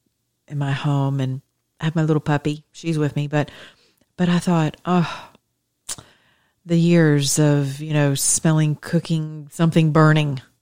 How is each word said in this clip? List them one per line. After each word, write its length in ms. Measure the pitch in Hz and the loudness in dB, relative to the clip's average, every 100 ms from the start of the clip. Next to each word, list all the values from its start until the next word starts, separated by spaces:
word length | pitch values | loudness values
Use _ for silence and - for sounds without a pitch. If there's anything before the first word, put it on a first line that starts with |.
| _ _ _ _ - | _ _ _ _ -12
in 100 | 143 | -6
my 140 | 139 | -4
home, 480 | 139 151 139 139 139 | -2 -2 -2 -2 -2
and 220 | 131 131 - _ _ _ | -4 -6 -12 _ _ _
I 40 | |
have 120 | 160 160 | -4 0
my 60 | |
little 160 | 156 151 | 0 0
puppy. 440 | - 147 147 151 - | 0 -2 -2 -6 -12
She's 260 | - 165 156 | -10 -6 -2
with 180 | 147 147 | -2 -4
me, 120 | 143 | -4
but, 220 | 151 139 - - _ _ _ _ - | -4 -4 -8 -20 _ _ _ _ -4
but 120 | 175 | 0
I 100 | 175 | 0
thought, 380 | 180 170 156 - - | 0 0 -2 -4 -2
"Oh, 440 | 180 160 - - _ _ _ _ _ - - - _ _ _ _ _ | -2 -2 -6 -18 _ _ _ _ _ -16 -16 -18 _ _ _ _ _
the 140 | 165 170 | -2 0
years 600 | 170 170 156 147 139 - | 4 4 4 4 0 2
of, 420 | 151 143 139 139 | 2 2 0 -6
you 120 | 156 | -4
know, 220 | 151 143 | 0 0
smelling 640 | 139 - - 165 156 156 143 | 0 -2 0 2 2 0 -2
cooking, 720 | - 170 - 160 156 156 143 | -4 -4 -2 -4 -4 -10 -12
something 400 | - 165 165 160 | -2 2 4 4
burning, 480 | 151 156 156 147 131 - _ | 6 4 4 0 -4 -10 _